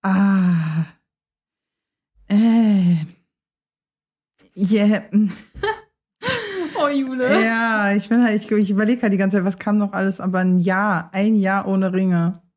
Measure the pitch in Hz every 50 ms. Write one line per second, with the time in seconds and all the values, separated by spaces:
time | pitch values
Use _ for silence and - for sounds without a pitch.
0 | - 196 190 190 196 196 196 190 185 180 175 165 160 160 156 160 160 - - _
1 | _ _ _ _ _ _ _ _ _ _ _ _ _ _ _ _ _ _ _ _
2 | _ _ _ _ _ _ 202 208 220 233 226 233 226 214 208 196 180 175 175 160
3 | 156 - - _ _ _ _ _ _ _ _ _ _ _ _ _ _ _ _ _
4 | _ _ _ _ _ _ _ _ _ _ _ 185 202 180 214 214 202 208 214 202
5 | - - - 208 214 196 175 - - _ _ - - 415 440 - - _ _ _
6 | _ _ _ _ - 494 523 480 440 415 392 381 349 302 - - 311 285 285 277
7 | 269 262 262 254 247 254 285 370 226 226 226 226 233 226 220 214 208 202 202 208
8 | 202 208 233 240 247 233 214 214 208 - 214 208 214 185 208 190 214 214 247 247
9 | 247 214 196 185 196 190 185 208 180 196 - - - 220 208 208 202 196 196 190
10 | 190 196 190 - 190 185 180 185 185 185 185 180 170 190 185 190 202 214 190 165
11 | - - - 190 202 214 226 208 190 190 196 196 - 190 196 190 190 185 180 185
12 | 190 185 180 170 170 170 185 - _ _ _